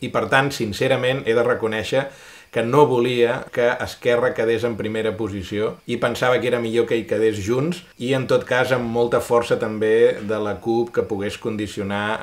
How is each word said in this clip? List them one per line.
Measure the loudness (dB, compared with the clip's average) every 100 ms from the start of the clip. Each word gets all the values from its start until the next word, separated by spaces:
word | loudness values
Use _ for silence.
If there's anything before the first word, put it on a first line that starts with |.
i | -4
per | -4 0
tant, | 0 0
sincerament, | -4 -6 -2 0 0 0 -2 0
he | 2
de |
reconèixer | 2 0 -2 -4 -2 -2 -2 -12 -20 -20 -6
que | -4
no | 2 4 6
volia | 4 2 2 2 0 -4
que | 0 0 0
Esquerra | -6 -4 0 2 2
quedés | 4 2 4
en | 0 -2
primera | -4 -2 -2
posició | -2 -4 -6 -6 -4 -4 -4
i | -6 -2
pensava | -2 0 2 2
que | 2
era | -2
millor | 0 0 2
que | 0
hi |
quedés | -2 0 2 0
Junts | -2 0 0 -6 -12 -8
i, | -2 -2
en |
tot | 2 0 2
cas, | 0 2
amb | 0 0
molta | 0 2 0
força | 2 0 2 -2
també | -2 -2 2 4 4 2
de | -4 -4
la | -2 -4
cup, | 0 0 0 -2
que |
pogués | -4 -4 -6 -6
condicionar | -6 -4 -6 -6 -4 -2 -2 -4